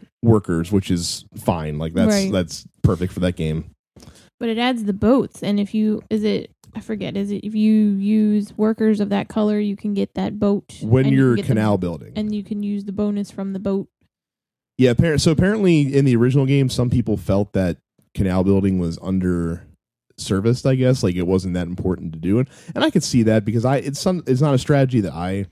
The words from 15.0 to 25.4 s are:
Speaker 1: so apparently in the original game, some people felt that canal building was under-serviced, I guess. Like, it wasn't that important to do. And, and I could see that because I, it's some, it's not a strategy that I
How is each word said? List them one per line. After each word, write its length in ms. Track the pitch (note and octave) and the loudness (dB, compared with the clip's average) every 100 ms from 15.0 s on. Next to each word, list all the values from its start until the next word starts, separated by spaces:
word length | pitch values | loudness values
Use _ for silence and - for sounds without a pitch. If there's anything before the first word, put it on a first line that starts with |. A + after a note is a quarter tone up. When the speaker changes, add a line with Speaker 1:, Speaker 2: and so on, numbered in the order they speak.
| E3+ C#3+ | 2 2
Speaker 1:
so 120 | E3+ | 2
apparently 640 | D3+ F#3 G#3+ F#3+ D#3+ C#3 | 4 2 2 4 4 4
in 120 | C#3 C#3 | 2 4
the 100 | A#2 | 4
original 300 | B2 C#3 C3+ | 4 4 2
game, 240 | C#3 C3 | 2 2
some 200 | - B2 | 0 0
people 280 | B2+ A2+ G2 | 0 0 -2
felt 360 | - G2 G2+ | 0 0 0
that 240 | G2 F2+ - _ _ _ - | -2 -2 -4 _ _ _ -4
canal 280 | F#2+ F#2 | 0 2
building 360 | F#2+ G2 G2 F#2 | 2 2 2 0
was 180 | E2+ D#2+ | -2 -4
under-serviced, 1600 | F2+ F#2+ F#2 F2 E2+ E2+ - _ _ _ _ - - F#2+ A2+ B2+ C#3 | -4 -2 0 0 -2 -6 -12 _ _ _ _ -16 -4 0 0 0 0
I 100 | C3 | 2
guess. 280 | B2+ C3 | 2 2
Like, 120 | G2+ F2+ | 0 -2
it 120 | F2 | 0
wasn't 260 | F#2+ F#2 F2+ | 0 0 -4
that 120 | F2 | -6
important 460 | F2+ F#2 F2+ E2+ | -4 -4 -4 -8
to 60 | D#2+ | -6
do. 200 | E2+ A2+ | 0 0
And, 100 | C3+ - - - | -2 -8 -12 -2
and 80 | |
I 60 | D4+ | 0
could 140 | F#3+ | 0
see 200 | - B2+ | 0 2
that 220 | A2 A2 G#2 | 4 2 0
because 200 | A2+ B2 | -2 0
I, 120 | C#3 | -2
it's 220 | C#3+ C#3+ | -4 -4
some, 240 | F#3 F3+ C3 | -4 -2 -2
it's 140 | C3 | 0
not 120 | D3+ | 2
a 40 | C3 | 2
strategy 440 | - C#3+ C3 B2 | 2 2 2 0
that 120 | F2+ | -2
I 320 | D#2 F2+ G2 | -6 -6 -6